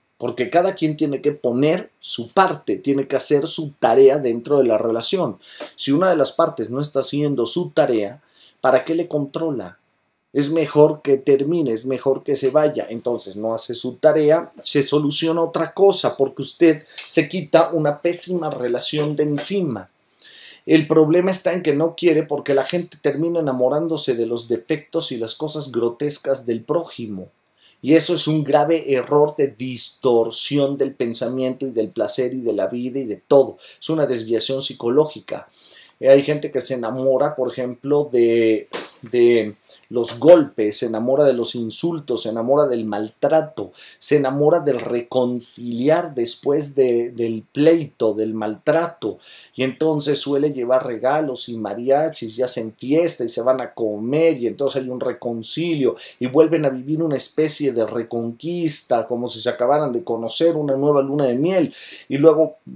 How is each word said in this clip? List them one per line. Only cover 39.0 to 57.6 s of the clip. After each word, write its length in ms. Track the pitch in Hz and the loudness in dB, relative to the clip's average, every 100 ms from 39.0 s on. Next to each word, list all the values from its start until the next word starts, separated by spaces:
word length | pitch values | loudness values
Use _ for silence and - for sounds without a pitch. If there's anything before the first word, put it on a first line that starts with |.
de 540 | 113 123 120 117 104 - _ - - | -4 4 6 4 0 -8 _ -20 -8
los 300 | 120 117 117 | -4 -4 2
golpes, 600 | 151 175 139 - 104 104 | 8 8 8 0 -2 -2
se 80 | 120 | -4
enamora 360 | 110 120 139 | -2 0 4
de 100 | 143 | 4
los 220 | 120 113 | 2 -2
insultos, 720 | 123 113 - 170 165 143 117 | -4 -4 -2 -2 -4 -4 -4
se 60 | 110 | -4
enamora 360 | 117 120 143 147 | -4 0 2 2
del 180 | 117 | 0
maltrato, 880 | 110 101 110 - - 156 151 - 92 - - - | -4 -6 -8 -2 2 2 0 -8 -12 -14 -20 -6
se 160 | - 147 | 0 2
enamora 420 | 135 139 147 170 | 2 2 2 2
del 220 | 147 123 | 2 -2
reconciliar 1300 | - 120 120 127 123 123 - - 120 117 139 170 170 | -2 -4 -2 -2 0 -2 -4 -6 -6 -2 2 2 0
después 640 | 131 117 - 139 147 143 | -4 -2 -2 0 0 0
de, 380 | 135 127 120 120 | 0 2 2 -2
del 320 | 120 117 110 - | -4 -4 -4 -6
pleito, 600 | 139 156 170 139 - 113 | 2 4 4 0 -2 -2
del 220 | 104 110 | 0 -4
maltrato, 840 | 110 107 104 - 160 170 - 107 - - - - | -4 -6 -4 0 0 0 -6 -8 -8 -14 -20 -14
y 80 | - | -4
entonces 560 | 131 127 156 151 143 139 | -4 0 0 0 0 -2
suele 340 | 139 139 147 | 0 0 0
llevar 320 | 131 120 127 | -2 0 0
regalos 640 | 127 110 123 151 151 123 - | 0 -4 -2 0 -2 -6 -8
y 80 | 113 | -8
mariachis, 800 | 104 104 127 143 160 - 113 113 | -8 -4 0 2 0 -4 -8 -4
y 60 | |
hacen 320 | 127 123 113 | -2 -2 -6
fiesta, 480 | - 127 156 170 - | -8 -2 0 0 -2
y 60 | 117 | -4
se 140 | - | -2
van 180 | 123 131 | 0 0
a 120 | 117 | -2
comer, 640 | - 110 104 117 151 165 139 | -4 -4 -4 -2 2 2 2
y 100 | 117 | -2
entonces 340 | 101 139 139 | -2 -4 -2
hay 60 | 131 | -6
un 100 | 127 | -6
reconcilio, 960 | 123 113 120 117 110 151 170 156 123 - - - | -6 -6 -8 -8 -6 -4 -2 0 0 -2 -8 -8
y 80 | 123 | -2
vuelven 380 | 143 156 160 | 4 4 4
a 60 | 143 | -2
vivir 300 | 127 135 156 | -4 -6 -4
una 160 | 165 131 | -2 -2
especie 560 | - - 156 151 | -2 -2 -2 0